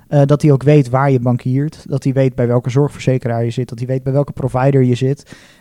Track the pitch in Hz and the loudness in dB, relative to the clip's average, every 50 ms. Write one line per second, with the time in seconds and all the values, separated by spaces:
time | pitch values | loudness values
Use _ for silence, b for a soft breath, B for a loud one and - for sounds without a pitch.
0 | b b 147 147 143 139 147 139 - 151 139 123 123 143 151 151 135 123 123 131 | b b 0 2 4 4 2 2 4 2 2 2 4 4 4 4 4 2 0 0
1 | 139 143 135 123 120 127 123 123 - 127 127 135 143 156 - - - - 143 131 | 2 2 0 2 2 0 -2 -2 -2 -2 -2 -2 -2 -4 -8 -12 -10 -8 -6 -4
2 | - 139 127 135 135 131 120 - 123 120 120 123 - 131 117 139 147 139 - - | -2 -2 0 0 0 0 0 -2 -2 0 0 0 -2 0 0 0 0 0 -2 -4
3 | - 135 131 127 - 120 117 117 117 117 113 131 123 - 120 117 127 123 131 131 | -2 -2 -2 0 -2 -4 -4 -2 -4 -4 -4 -4 -6 -6 -8 -8 -6 -6 -6 -4
4 | 131 135 131 143 143 - - - - 127 - 127 131 143 139 135 131 123 120 120 | -4 -2 -2 -2 -2 -2 -4 -6 -6 -4 -2 0 0 2 2 2 2 2 2 0
5 | 131 131 143 - - B B B B B B B | 0 -2 -2 -4 -8 B B B B B B B